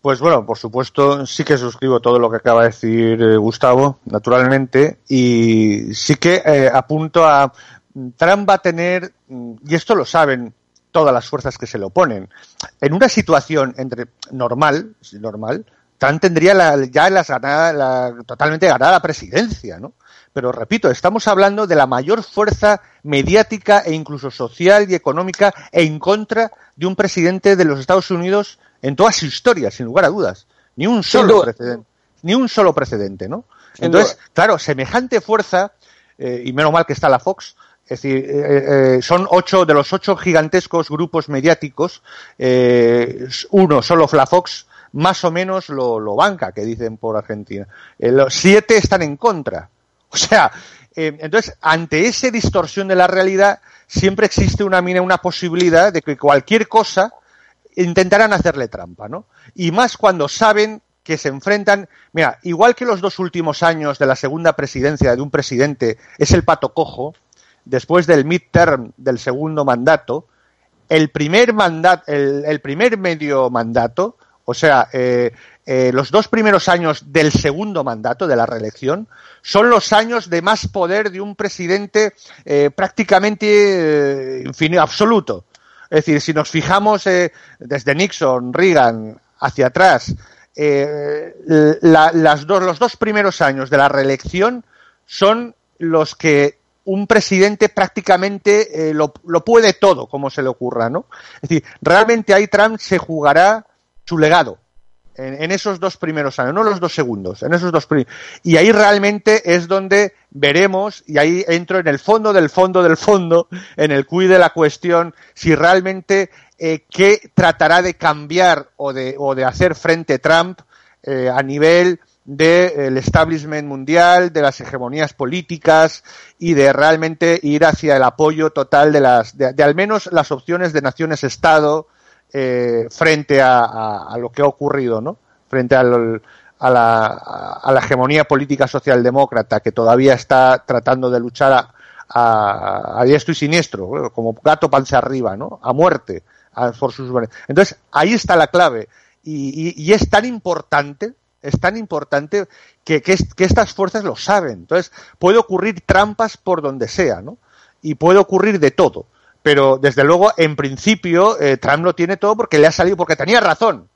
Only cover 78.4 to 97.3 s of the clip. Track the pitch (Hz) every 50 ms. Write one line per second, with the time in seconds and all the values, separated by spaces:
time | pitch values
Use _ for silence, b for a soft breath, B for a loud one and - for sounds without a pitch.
78.4 | 117 117 120 113 107 107 - - 127 127 156 196 220 b b b b b b b
79.4 | b - - 202 214 240 240 208 - - 214 208 226 226 240 233 180 170 170 170
80.4 | 165 196 220 - - - - 202 180 170 190 208 214 208 180 185 202 208 202 -
81.4 | 208 196 - - 180 170 185 202 208 190 _ 214 214 202 B B B B B B
82.4 | B - 147 143 143 143 - - 190 190 _ - 220 - 196 185 196 214 214 -
83.4 | 208 208 208 208 208 202 196 180 165 156 151 147 143 139 139 135 131 131 131 131
84.4 | 127 135 135 - 156 156 175 175 156 - - - 208 220 233 208 - - 107 87
85.4 | - _ b b b b b b b b - 156 147 - 147 143 - - 156 151
86.4 | 151 - - 165 135 139 180 202 208 214 214 196 - 196 185 180 180 156 b b
87.4 | b b b b - 120 143 139 107 147 139 156 190 190 - - 160 135 127 123
88.4 | 123 123 123 165 180 190 170 147 127 117 117 113 110 110 110 _ _ _ _ _
89.4 | - 135 - - 131 127 123 - 185 190 151 120 - - - b b b b b
90.4 | b b _ - 151 151 143 139 139 147 147 147 147 147 147 151 160 - - -
91.4 | - - 160 156 151 151 156 - - 165 160 156 156 165 165 170 160 156 147 147
92.4 | 143 156 202 190 185 185 170 - 240 233 - _ 226 214 214 208 202 196 175 -
93.4 | 165 139 135 135 135 127 147 139 135 139 139 139 135 135 135 131 - - - 180
94.4 | 196 233 247 240 - b b b b b b b b _ - - 196 202 220 233
95.4 | 240 233 _ _ _ _ _ _ 170 165 160 160 156 147 - _ - 160 147 143
96.4 | 143 143 - _ _ _ _ _ _ 196 190 196 202 - 220 214 - -